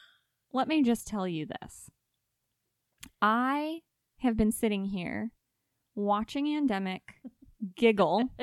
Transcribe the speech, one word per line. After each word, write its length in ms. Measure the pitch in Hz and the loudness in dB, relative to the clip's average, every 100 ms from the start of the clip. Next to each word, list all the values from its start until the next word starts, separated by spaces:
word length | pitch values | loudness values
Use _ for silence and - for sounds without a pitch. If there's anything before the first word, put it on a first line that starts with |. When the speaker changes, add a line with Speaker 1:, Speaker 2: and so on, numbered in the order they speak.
| - _ | -20 _
Speaker 1:
<laughs> 340 | _ _ _ | _ _ _
Speaker 2:
let 160 | - - | -4 0
me 140 | 311 | 2
just 240 | 240 233 - | 2 2 -2
tell 200 | 214 185 | -6 -4
you 200 | 165 151 | -4 -6
this. 440 | - - - - _ _ _ _ _ _ _ _ _ _ _ - _ | -10 -14 -18 -20 _ _ _ _ _ _ _ _ _ _ _ -20 _
I 580 | 208 226 254 285 302 330 - _ _ _ | 0 2 0 -2 -4 -8 -12 _ _ _
have 180 | 254 226 | 0 4
been 160 | 214 | 2
sitting 320 | - 226 202 196 | 2 0 0 -2
here 440 | 196 175 208 226 - _ _ _ _ _ | -6 -6 -6 -8 -10 _ _ _ _ _
watching 500 | - 202 202 220 285 294 | -4 0 0 0 -2 0
Andemic 540 | 302 285 196 190 185 - - 254 - - _ 196 | 2 2 0 -2 -6 -12 -20 -20 -20 -20 _ -12
giggle 540 | - 226 208 165 190 254 - | 2 4 6 4 4 0 -2